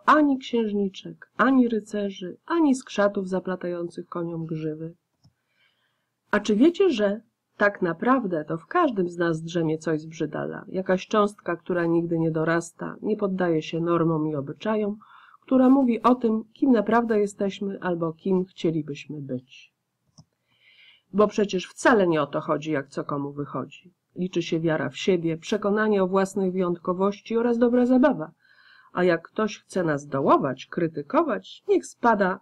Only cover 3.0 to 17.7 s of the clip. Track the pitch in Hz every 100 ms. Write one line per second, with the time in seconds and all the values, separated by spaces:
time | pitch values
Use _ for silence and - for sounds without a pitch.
3 | 202 202 190 185 180 185 180 175 170 -
4 | 175 175 170 165 160 160 156 156 160 170
5 | _ _ _ _ _ _ _ _ _ _
6 | _ _ _ 208 208 208 302 339 392 240
7 | 208 208 - _ _ - 208 202 180 165
8 | 214 262 214 170 151 165 - 349 330 208
9 | 175 170 170 160 165 175 160 160 165 156
10 | 160 160 156 151 143 160 - 180 190 185
11 | - 220 208 208 - 170 - 175 170 170
12 | 170 165 165 160 160 165 165 - 165 -
13 | - 214 208 185 180 160 156 160 165 170
14 | 165 160 156 151 139 - 214 214 208 214
15 | - - - _ - 262 254 269 254 226
16 | 240 254 233 220 220 _ 285 233 202 226
17 | 233 220 202 - 202 190 202